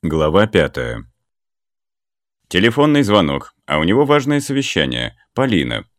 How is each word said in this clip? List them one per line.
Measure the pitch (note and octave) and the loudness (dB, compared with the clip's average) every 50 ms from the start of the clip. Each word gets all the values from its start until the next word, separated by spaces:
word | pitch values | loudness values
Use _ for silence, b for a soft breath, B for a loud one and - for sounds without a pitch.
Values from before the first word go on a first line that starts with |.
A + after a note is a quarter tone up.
Глава | - E2 D#2 D#2+ D#2 D#2 D#2 G2 G#2+ | -4 -2 -2 0 0 2 4 2 2
пятая. | A2 - F#2 D2+ C2+ - C2+ B1 A#1+ A#1 A1+ A1+ _ _ _ _ _ _ _ _ _ _ _ _ _ _ _ _ _ _ _ _ _ _ _ _ _ _ _ _ _ | 4 2 0 0 0 -4 -8 -8 -8 -8 -12 -14 _ _ _ _ _ _ _ _ _ _ _ _ _ _ _ _ _ _ _ _ _ _ _ _ _ _ _ _ _
Телефонный | - F2+ G2 A#2 A#2 C#3+ C#3+ D3+ D3 C#3+ | 0 2 2 2 2 2 2 2 2 2
звонок, | C#3 G2+ G#2 G#2 F2+ D2 C#2 C2 - - _ _ _ | 2 4 2 2 2 2 -2 -4 -8 -12 _ _ _
а | - C#2+ D#2 | -4 -2 0
у | D#2+ | 2
него | F2 G#2 C3 D3 | 2 2 2 2
важное | C#3 D3 D3 B2+ C#3 D3 C#3+ | 2 2 0 2 0 -2 -2
совещание. | - - C#3 C#3 C3+ - - - D2+ C2+ B1 A#1+ A#1+ A1+ - _ _ _ _ | -2 -4 -4 -4 -4 -2 -2 -2 -2 -2 -4 -6 -6 -8 -10 _ _ _ _
Полина. | - C3 C3 A2 E2+ C2+ B1 A1+ A1 - _ _ | -4 -2 0 0 0 0 -2 -6 -8 -10 _ _